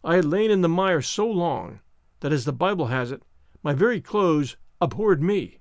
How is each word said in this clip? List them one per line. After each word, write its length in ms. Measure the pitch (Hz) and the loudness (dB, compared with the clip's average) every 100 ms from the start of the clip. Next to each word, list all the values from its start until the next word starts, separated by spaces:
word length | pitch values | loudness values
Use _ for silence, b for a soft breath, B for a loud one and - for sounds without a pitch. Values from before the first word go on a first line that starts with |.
I 100 | - | 2
had 100 | 175 | 2
lain 280 | 156 180 220 | 2 2 2
in 80 | 202 | 4
the 80 | 175 | 2
mire 340 | 170 190 170 | 2 2 0
so 260 | 131 - 220 | -2 -4 -2
long 520 | 202 170 131 87 - _ _ _ _ | 0 -2 -2 -6 -16 _ _ _ _
that, 120 | 143 | -2
as 120 | 147 | -2
the 80 | 123 | -2
Bible 340 | 127 180 196 131 | -2 -2 0 -2
has 240 | 127 123 | -2 -4
it, 140 | 135 _ _ _ - | -10 _ _ _ -10
my 100 | 151 | -4
very 260 | 139 214 226 | 2 2 0
clothes 560 | - 208 185 156 135 - - _ | -2 0 2 2 0 -6 -20 _
abhorred 400 | 165 - 214 165 | -4 0 2 2
me. 380 | 165 202 113 - | 2 0 -4 -12